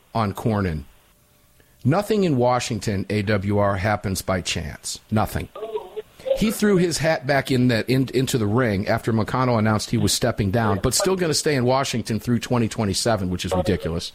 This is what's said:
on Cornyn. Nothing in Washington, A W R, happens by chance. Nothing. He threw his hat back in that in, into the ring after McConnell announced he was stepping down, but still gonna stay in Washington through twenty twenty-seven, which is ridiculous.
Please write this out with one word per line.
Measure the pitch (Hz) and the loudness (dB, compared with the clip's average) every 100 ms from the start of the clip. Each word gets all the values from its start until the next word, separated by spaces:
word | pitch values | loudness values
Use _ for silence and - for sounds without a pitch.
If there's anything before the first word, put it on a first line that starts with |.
| _ | _
on | 113 104 | -2 -2
Cornyn. | - 120 104 95 78 - - _ _ _ _ _ _ _ _ 120 | -2 -2 0 0 -4 -8 -18 _ _ _ _ _ _ _ _ 0
Nothing | 175 208 220 180 | 0 2 2 2
in | 131 | 2
Washington, | 120 123 - 110 113 98 98 | 2 2 -2 -4 -2 -4 -2
A | 107 | -2
W | 101 104 98 101 | 0 0 0 2
R, | 101 98 | 2 2
happens | 107 104 104 92 | 0 -2 -2 -4
by | - 92 | -2 -4
chance. | - 87 76 - - - - | -2 -6 -6 -10 -12 -12 -2
Nothing. | 107 95 - - - 440 440 - 427 - - 523 539 | 0 0 -4 -8 -10 -10 -10 -10 -14 -16 -12 -2 0
He | 220 | 0
threw | 196 208 190 | 2 4 4
his | 180 147 | 2 2
hat | 160 160 131 | 0 0 0
back | 139 - | -2 2
in | 127 123 | 2 4
that | 113 110 | 2 2
in, | 131 127 | 0 2
into | 123 131 131 | 0 0 0
the | 104 | 2
ring | 117 123 95 - | 2 2 0 0
after | 113 - | -2 0
McConnell | 113 98 127 127 117 | 0 0 0 2 2
announced | 110 107 - | 2 0 0
he | 117 | 0
was | 101 | 0
stepping | - 123 - 101 | 2 0 0 0
down, | 117 110 98 | 2 2 0
but | 131 | 0
still | - 185 185 | 0 0 0
gonna | 170 | 0
stay | 160 156 139 | 0 0 0
in | |
Washington | 123 131 135 120 - 107 | 2 2 0 -4 -4 -4
through | - 117 | 0 -2
twenty | - 123 110 | 0 0 0
twenty-seven, | - 104 92 120 110 92 | 0 -2 0 0 0 0
which | 90 92 | -4 -2
is | |
ridiculous. | 90 87 87 82 82 - | 0 0 0 -2 -6 -4